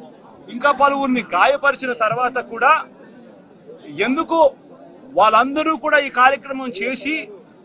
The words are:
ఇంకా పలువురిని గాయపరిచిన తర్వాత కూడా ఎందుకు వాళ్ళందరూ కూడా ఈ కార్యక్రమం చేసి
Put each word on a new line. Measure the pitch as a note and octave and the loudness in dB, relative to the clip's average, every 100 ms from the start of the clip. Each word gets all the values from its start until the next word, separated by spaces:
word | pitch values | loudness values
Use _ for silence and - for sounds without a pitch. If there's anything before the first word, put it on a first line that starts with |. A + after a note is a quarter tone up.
| - - - - G3 | -20 -20 -20 -20 -16
ఇంకా | A#3+ C#4+ | -4 -2
పలువురిని | C4+ C#4 C#4 C4+ B3 | 2 0 0 -2 -2
గాయపరిచిన | F#3+ F3 A#3 C#4+ C#4 C4 B3+ | -2 0 2 2 0 -2 -6
తర్వాత | A#3 G#3+ A#3 B3 B3+ | -4 -2 -2 -4 -4
కూడా | A#3+ A3+ C4 D#4 - - - - - - - - - - - | -8 0 2 2 -2 -20 -20 -20 -20 -20 -20 -20 -20 -20 -12
ఎందుకు | D3 A3+ D4 E4 E4 D4 - - - - - - | -4 -2 -2 0 2 2 0 -20 -20 -20 -20 -6
వాళ్ళందరూ | E3+ G#3+ A3 C4+ D4+ D#4 D#4 | 2 4 4 2 -2 -2 -2
కూడా | D4+ D4 | 0 0
ఈ | C#4 | 0
కార్యక్రమం | A#3+ B3+ C#4 C#4 C4 B3+ | 4 4 4 -6 -10 -8
చేసి | F#3+ A#3+ C4 C4+ D#4 - - - _ | -8 -6 -6 -6 -8 -10 -18 -20 _